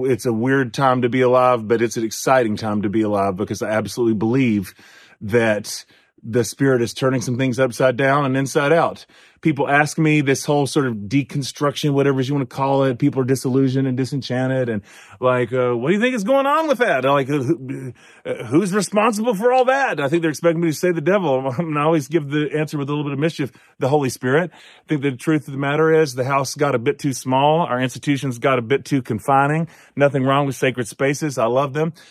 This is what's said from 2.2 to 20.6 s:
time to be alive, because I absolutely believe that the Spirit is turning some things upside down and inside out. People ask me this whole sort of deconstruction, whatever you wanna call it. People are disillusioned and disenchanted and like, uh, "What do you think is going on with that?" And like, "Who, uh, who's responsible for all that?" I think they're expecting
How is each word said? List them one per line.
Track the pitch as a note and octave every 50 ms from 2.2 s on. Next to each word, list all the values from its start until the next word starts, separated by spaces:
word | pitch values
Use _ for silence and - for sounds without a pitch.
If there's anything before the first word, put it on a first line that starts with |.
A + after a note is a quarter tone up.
| - C#3+ C3+ C3 A#2 A2 G#2
time | G2 A2 G#2+ G#2+ G#2+
to | G2 G#2+
be | F#2+ A2
alive, | G#2+ G#2 G#2 G2+ G2 G2+ F#2
because | F#2 G#2 - A2 -
I | A2+ G2+
absolutely | A2 G#2+ G#2 G2 - B2+ A#2+ A2+ A2+
believe | G2 A2+ A2+ B2 C#3 C3 A#2 G#2+ G#2 F#2 - - - - - - - - - _ -
that | A2+ G2+ A2+ A#2+ A2+ A2 G#2+ G2+ G#2 - - - - _ _ _ _ _ _ _
the | - A2+ A2 B2 A#2
Spirit | - - - C#3 C3+ C3 A#2+
is | A#2 G#2+
turning | - - C3+ C3 C3 B2
some | - C3 B2 B2
things | C3+ C3 A#2 B2
upside | C3 B2+ - - C3+ C3 A#2+
down | A#2 C#3 C3+ C#3 D3 C#3+
and | C3 C3
inside | C3+ C3+ B2 - D#3 C#3+ C#3+ D#3+
out. | E3+ C#3 G2+ - - - - _ - - - _ _
People | - D#3+ D3 C3 C#3+ C3+
ask | C#3+ D3 D3+ D3 -
me | E3 D#3+ D3+ D3+ D3+
this | C#3 C#3 C3 - -
whole | - D3 D3 C#3+
sort | B2+ - D#3+ C3+
of | B2+ A2+
deconstruction, | G#2 G2+ G2 C3 C#3+ C#3 - - C#3+ C3 - - - D3 C#3+ C3+ - - D3 C#3
whatever | C#3 C3+ C#3+ C3+ C3+
you | C3 C3 D3
wanna | C#3+ C3
call | B2+ - - C3+ C#3 C#3 C#3 C3+
it. | C3+ A#2+ A#2+
People | C#3 C#3+ A#2+ C3
are | C3
disillusioned | A#2+ C3+ B2+ - C3+ B2 C3+ C3+ C3 B2+ C3+ C3+ C3
and | B2+
disenchanted | B2 C3 B2 D3 C3+ A#2+ - B2 B2+ C3 C3 C3 C3 B2+ A#2
and | A2+ G2+ - - - - - - - -
like, | B2+ B2+ B2+ B2 B2 -
uh, | B2+ B2+ B2 B2
"What | B2 A#2 B2 D3+
do | G3+
you | G#3
think | A#3+ B3+ C4
is | A3 F#3+
going | A3 C4+ C#4 C4+
on | C#4 D4 D#4+ D#4+ D4+
with | B3+
that?" | G#3+ A#3+ G3+ D3+ C3 B2+
And | C3+ C#3+
like, | C#3+ C3+ B2
"Who, | D3 D3 B2 C3 E3 B2+ C3 B2+ C3+ C#3 C3+ B2+ - _ - - - - -
uh, | - B2 - A#2+
who's | G#2+ C3 E3+ G#3 F3+ F#3+
responsible | G#3+ F3+ - G3 G#3 G#3 A#3+ G#3+ G#3 A3 B3 G#3+
for | F3+ A3+ B3
all | B3+ B3+ B3+
that?" | B3+ C4 C#4 C4+ A#3 F3+ C#3+
I | C#3 C3+
think | D#3+ E3+
they're | D#3+ D#3+
expecting | C#3 - E3+ E3+ E3 E3+